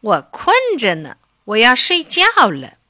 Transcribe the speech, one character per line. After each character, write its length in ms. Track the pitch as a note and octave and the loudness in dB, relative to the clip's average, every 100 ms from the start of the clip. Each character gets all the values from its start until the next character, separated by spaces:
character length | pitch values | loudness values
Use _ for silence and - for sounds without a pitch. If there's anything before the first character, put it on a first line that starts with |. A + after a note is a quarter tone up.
我 220 | G#3+ E3+ | 0 -2
困 320 | - - - A#4 B4+ F4 | -2 -8 0 0 0 -2
着 180 | G#3+ E3 | -2 -2
呢， 200 | D3 - _ _ | -8 -18 _ _
我 120 | - G#3+ | -4 2
要 180 | A#3 | 4
睡 300 | B3+ - F4 | 2 0 -2
觉 180 | D#4 - G4 A#4 A#3 | -2 0 2 2 2
了。 240 | C#3+ C3 _ | 0 -10 _